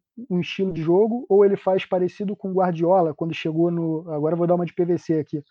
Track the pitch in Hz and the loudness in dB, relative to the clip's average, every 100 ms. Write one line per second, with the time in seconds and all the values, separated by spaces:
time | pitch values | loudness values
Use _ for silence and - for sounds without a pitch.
0 | _ - 240 180 156 - 190 160 160 180 | _ -16 -4 -4 -2 -4 -4 -2 2 4
1 | 220 240 - 196 202 196 - 190 - 185 | 2 0 2 4 4 2 0 -2 0 -2
2 | 180 - 202 202 190 190 185 165 170 190 | -2 -4 -6 -6 -4 0 0 0 2 2
3 | 165 - 165 156 165 160 170 170 165 156 | 2 -2 -6 -4 -4 0 0 0 -2 -4
4 | 175 151 156 170 175 175 170 - 175 170 | -6 -4 -2 0 2 2 0 -2 0 0
5 | - 160 143 151 - | 0 -2 -2 -8 -10